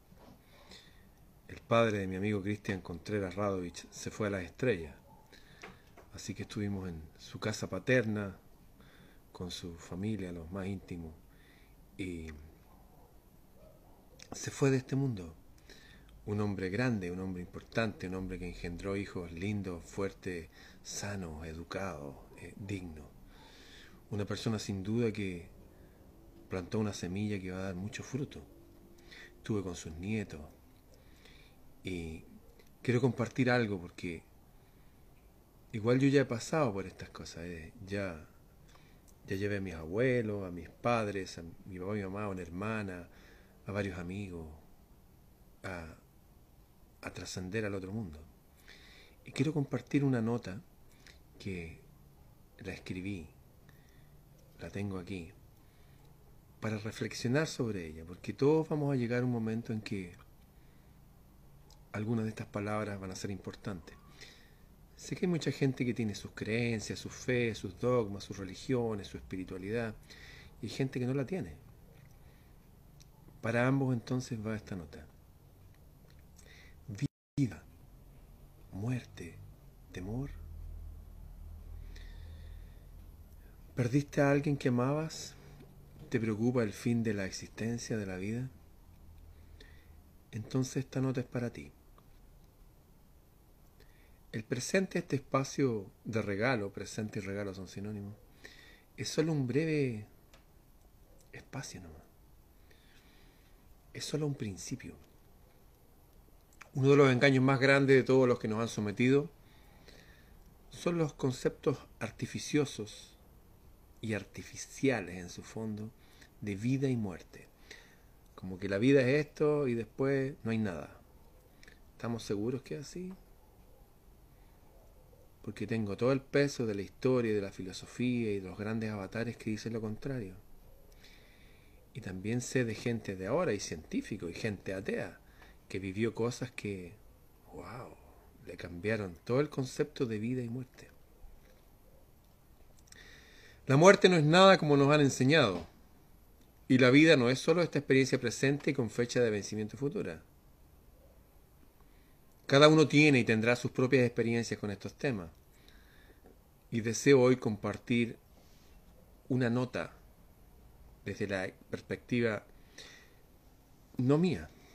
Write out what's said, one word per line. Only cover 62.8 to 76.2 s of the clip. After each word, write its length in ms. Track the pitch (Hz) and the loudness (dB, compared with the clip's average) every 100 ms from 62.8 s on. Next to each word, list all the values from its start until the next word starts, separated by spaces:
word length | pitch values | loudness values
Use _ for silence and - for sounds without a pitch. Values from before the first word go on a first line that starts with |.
| 104 101 | -4 -6
van 140 | 95 | -8
a 20 | |
ser 160 | 92 101 | -8 -6
importantes. 640 | 95 - - 117 90 - - - - - - - - - - - - | -6 -8 -10 -8 -8 -10 -20 -20 -20 -20 -20 -20 -20 -20 -20 -20 -16
Sé 180 | - | -10
que 120 | 143 180 | -2 0
hay 40 | |
mucha 220 | 165 151 | 0 0
gente 320 | - 139 131 | 0 0 0
que 100 | 123 | -2
tiene 220 | 117 110 98 | 0 -2 -4
sus 160 | - | -10
creencias, 680 | - - 113 120 110 - 98 | -8 -4 0 0 -2 -4 -8
su 120 | - | -10
fe, 440 | - - 123 117 | -8 -2 0 0
sus 240 | 104 101 - | -2 -8 -2
dogmas, 460 | 120 123 104 98 | 2 2 0 -4
sus 140 | - 98 | -10 -10
religiones, 680 | 95 - - 123 117 104 98 | -10 -8 -2 0 0 -4 -8
su 120 | 131 | -12
espiritualidad, 760 | - 95 90 95 95 117 113 110 - - - - - - | -10 -8 -8 -8 -4 -4 -4 -8 -16 -20 -20 -18 -20 -12
y 60 | 110 | -8
hay 60 | |
gente 260 | - 135 135 | -2 -2 0
que 80 | 120 | -2
no 80 | |
la 120 | 139 123 | 0 -2
tiene. 440 | 185 90 - - - - - - - - - - - - - - - - - - - | -4 -6 -10 -18 -20 -20 -20 -20 -20 -20 -20 -20 -20 -20 -20 -20 -20 -20 -20 -20 -8
Para 260 | 110 120 127 | 0 2 4
ambos 280 | 135 131 | 4 2
entonces 440 | 120 - 127 127 113 107 | 0 -2 -4 -4 -6 -6
va 80 | |
esta 220 | 107 - 95 | -6 -6 -10
nota. 300 | 78 - - - - - - - - - - - - - | -10 -14 -18 -20 -20 -20 -20 -20 -20 -20 -20 -20 -20 -20